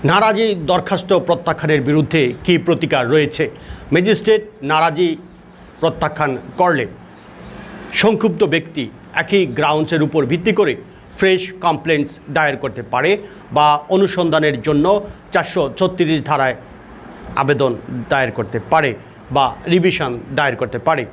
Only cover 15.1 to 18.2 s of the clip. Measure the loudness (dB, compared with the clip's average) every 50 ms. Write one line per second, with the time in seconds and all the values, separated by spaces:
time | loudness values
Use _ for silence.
15.1 | -14 -18 -18 -2 -2 -2 -2 0 -2 -2 -2 -2 0 0 0 0 2 0 0 0
16.1 | 0 -2 0 0 0 2 2 0 -2 -4 -10 -20 -20 -20 -20 -20 -20 -20 -20 -20
17.1 | -20 -18 -16 -6 -4 -2 0 0 2 2 2 0 0 -4 -8 -10 -10 -10 -4 -2
18.1 | 0 0